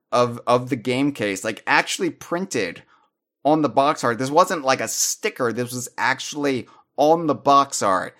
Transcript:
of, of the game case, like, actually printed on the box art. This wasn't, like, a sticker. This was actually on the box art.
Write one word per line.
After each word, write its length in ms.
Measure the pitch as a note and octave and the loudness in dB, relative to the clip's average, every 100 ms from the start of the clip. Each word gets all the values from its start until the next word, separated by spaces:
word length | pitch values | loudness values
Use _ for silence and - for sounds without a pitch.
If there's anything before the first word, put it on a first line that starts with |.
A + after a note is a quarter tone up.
| _ | _
of, 280 | A#2 B2 A#2 - | 0 0 -2 0
of 220 | B2 B2+ | 0 0
the 80 | B2+ | -6
game 360 | A2+ B2 C#3+ | -2 0 -2
case, 300 | C#3 G#2 F#2+ | -2 -4 -4
like, 200 | A2+ G#2 - | -6 -8 0
actually 440 | D3 E3 - F3+ | 0 0 -4 -4
printed 720 | C3+ - F3 F#3 B2 F2+ E2 _ _ _ _ _ _ | -6 -8 -6 -4 -4 -4 -8 _ _ _ _ _ _
on 180 | C#3 D#3 | 0 2
the 60 | D3 | 2
box 360 | B2 C#3 D#3 | 2 2 2
art. 140 | B2+ A2+ | -2 -2
This 120 | C3 | 0
wasn't, 340 | D3 F#3 F3+ | 2 2 2
like, 160 | C3 C3 | 0 0
a 80 | A2+ | -2
sticker. 640 | - - - G#3+ - B2 | -4 -4 -4 -6 -2 -4
This 200 | A2+ B2 | -2 -6
was 160 | B2 A#2+ - | -6 -10 -2
actually 720 | A2+ C3 - D3+ C#3+ B2+ - _ _ - | -2 -2 -6 -4 -2 -2 -6 _ _ 2
on 300 | D3 E3 D#3+ | 4 4 2
the 80 | |
box 480 | C3 C#3+ C#3 C3+ - | 0 4 4 4 0
art. 340 | G#2 F#2 - | 2 0 -2